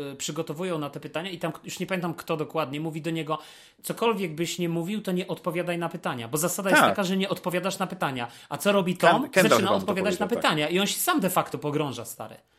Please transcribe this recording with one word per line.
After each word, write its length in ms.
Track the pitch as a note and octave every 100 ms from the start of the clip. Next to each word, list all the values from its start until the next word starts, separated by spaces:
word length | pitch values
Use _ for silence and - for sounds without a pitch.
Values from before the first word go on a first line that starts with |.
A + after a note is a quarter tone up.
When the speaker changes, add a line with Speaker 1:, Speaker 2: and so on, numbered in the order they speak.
| C#3+
Speaker 1:
e, 40 | C#3
przygotowują 600 | - D#3 D#3+ D3+ F#3 D#3+
na 120 | C#3+
te 100 | D3
pytania 300 | D3+ D#3 F#3+
i 80 | F3
tam 140 | E3
k-, 80 | -
już 140 | F#3 -
nie 80 | F3+
pamiętam, 280 | F#3 E3+
kto 220 | D#3 - D#3+
dokładnie, 440 | D3 D#3+ B2+ D3
mówi 220 | D#3+ D#3+
do 80 | D#3
niego, 280 | E3 D3+ D#3 - - - _
"Cokolwiek 520 | - - A3+ G3+ F3+
byś 240 | D3+ E3+ -
nie 100 | F3
mówił, 340 | E3 E3+ G#3+
to 100 | G#3+
nie 140 | F3+ F#3
odpowiadaj 500 | D#3+ F3+ E3+ F3 E3+
na 100 | E3+
pytania", 400 | E3+ F3+ B2+ A#2
bo 100 | D3+
zasada 320 | E3+ - F#3+
jest 120 | D4+
Speaker 2:
Tak. 80 | A#2
Speaker 1:
taka, 140 | -
że 120 | F3+ F#3+
nie 120 | G3
odpowiadasz 500 | F3+ F#3 F3 F#3 F#3
na 80 | F#3
pytania. 420 | F#3 D#3+ C3 A#2+ - -
A 100 | C#3+
co 140 | G3+
robi 240 | G3+ F3+ F3
Speaker 2:
Ken-, 140 | E3+
Speaker 1:
Tom? 120 | G#3
Speaker 2:
Kendall 200 | D4+ F#3+ F#3
Speaker 1:
Zaczyna 60 | A#2
Speaker 2:
chyba 140 | G3+
mu 60 | G3+
to 0 |
Speaker 1:
odpowiadać 420 | G3 F#3+ G3 F#3
na 80 | G3+
Speaker 2:
powiedział, 160 | A#3+
tak. 80 | D4
Speaker 1:
pytania 180 | D#3 D3+
i 100 | F3
on 80 | G3
się 120 | -
sam 220 | - E4
de 100 | F3+
facto 280 | E3+ D3+ C3+
pogrąża, 460 | D3 D3 D3 A2+
stary. 320 | A2 - A2 A2+ _